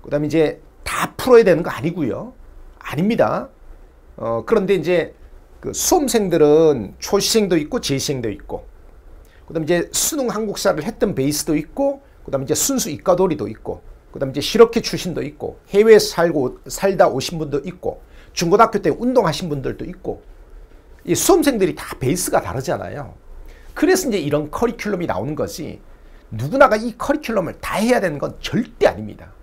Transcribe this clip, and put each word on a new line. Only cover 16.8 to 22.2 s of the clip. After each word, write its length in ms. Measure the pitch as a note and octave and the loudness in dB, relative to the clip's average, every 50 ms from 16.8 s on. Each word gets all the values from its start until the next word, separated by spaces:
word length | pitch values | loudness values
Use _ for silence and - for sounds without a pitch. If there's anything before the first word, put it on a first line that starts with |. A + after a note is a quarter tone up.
| - G3 F#3+ E3+ F#3 D3+ | -2 -2 4 4 2 2
오신 300 | G#2+ C3+ C3+ - F3+ D#3+ | 2 -2 -6 -6 -6 -8
분도 200 | D3+ C#3 C3 C#3+ | -6 -6 -6 -6
있고, 420 | - F#3 F3 - - - - - - - - - - - - | -6 -8 -14 -8 -8 -10 -10 -10 -18 -20 -20 -20 -20 -14 -6
중고등학교 460 | - F3 E3 E3 G3+ A3+ A3 - G3 | -4 0 2 4 4 4 4 2 0
때 100 | G3 E3 | 0 0
운동하신 600 | - - A3 B3 B3+ B3+ G#3 E3 D3 - F#3+ E3+ | 0 0 -2 0 2 2 2 2 -2 -2 -6 -6
분들도 360 | D3 C#3+ B2+ C3+ G#2+ - - | -6 -6 -6 -6 -8 -8 -10
있고, 380 | - F3+ - - - G2+ - - - - - - - - - - - - - - - - - - | -12 -12 -10 -10 -10 -10 -10 -12 -20 -20 -20 -20 -20 -20 -20 -20 -20 -20 -20 -20 -20 -20 -16 -4
이 100 | - F3+ | -2 -2
수험생들이 600 | - - - F#4 F4+ C#4+ C#4+ B3+ A3 F#3 D#3+ C#3 | 0 4 4 4 4 4 2 2 2 -2 -2 -2
다 220 | - - - - - | -6 -12 -14 -10 -4
베이스가 420 | - B2 D#3+ F3 | -2 -2 -2 -2